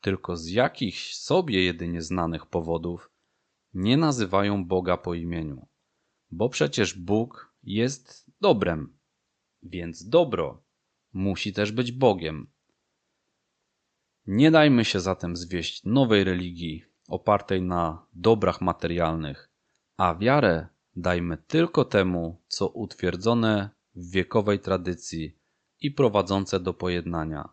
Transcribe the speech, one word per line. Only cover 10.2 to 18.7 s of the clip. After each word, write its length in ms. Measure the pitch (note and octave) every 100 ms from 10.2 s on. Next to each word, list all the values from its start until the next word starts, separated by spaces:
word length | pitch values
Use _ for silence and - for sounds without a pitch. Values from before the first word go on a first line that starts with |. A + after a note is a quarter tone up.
| D#3+ F2+ D2+ - _ _ _ _ _
musi 400 | F#2+ F#2+ F#2 G#2
też 180 | G2 G#2
być 200 | A2 B2
Bogiem. 560 | B2+ C3 F#2 D#2+ D#2 - _ _ _ _ _ _ _ _ _ _ _ _ _ _ _ _ _ A2
Nie 240 | G2+ D3+
dajmy 340 | D#3+ D3+ B2 A2
się 140 | G2+
zatem 360 | F2+ F#2 F2 F2
zwieść 480 | F2 F2+ D#2+ -
nowej 400 | - B2 B2+ G#2
religii 640 | F#2+ F2+ F2+ F2 E2+ D#2 _ _ _
opartej 540 | F#2 - G2+ - F#2+
na 440 | F#2 F2+ E2 E2 _
dobrach 480 | E2+ G2 A2+ F#2+ E2+
materialnych, 880 | F2+